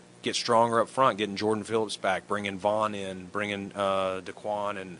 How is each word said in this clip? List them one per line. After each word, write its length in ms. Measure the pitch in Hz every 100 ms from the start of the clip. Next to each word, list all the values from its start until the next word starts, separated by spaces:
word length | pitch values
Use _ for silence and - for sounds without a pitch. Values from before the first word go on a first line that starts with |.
| - -
get 120 | 120
stronger 460 | 104 - 117 117 113
up 80 | 107
front, 300 | - 131 101
getting 180 | 104 98
Jordan 260 | 107 107
Phillips 340 | 98 113 107 -
back, 300 | 101 92 -
bringing 320 | 104 101 95
Vaughn 360 | 104 107 107
in, 320 | 104 95 92 90
bringing, 460 | 101 104 101 98
uh, 460 | 98 98 95 95 92
Daquan 560 | 92 - 104 104 101 101
and, 180 | 95